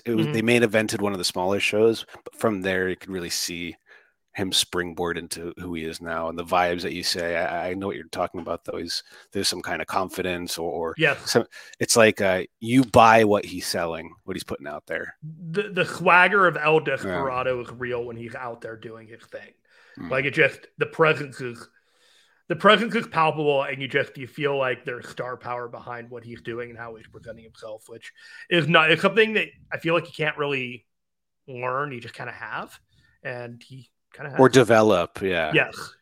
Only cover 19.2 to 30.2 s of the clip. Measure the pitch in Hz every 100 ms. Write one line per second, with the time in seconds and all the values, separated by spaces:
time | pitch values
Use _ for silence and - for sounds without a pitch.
19.2 | - 113 - _ _ _ _ - - 131
20.2 | 139 147 139 - - - 147 - 156 139
21.2 | 143 123 127 117 - _ _ _ _ _
22.2 | _ _ - 165 202 208 226 214 - 160
23.2 | 156 147 147 139 143 135 131 143 - 143
24.2 | 127 - 143 139 127 123 131 123 - -
25.2 | 123 123 123 123 120 120 - 120 117 120
26.2 | 117 117 120 120 120 113 117 110 113 -
27.2 | 117 113 113 - 110 110 - 113 - -
28.2 | - - - 175 147 170 156 165 190 196
29.2 | 220 214 160 - _ 160 165 165 160 -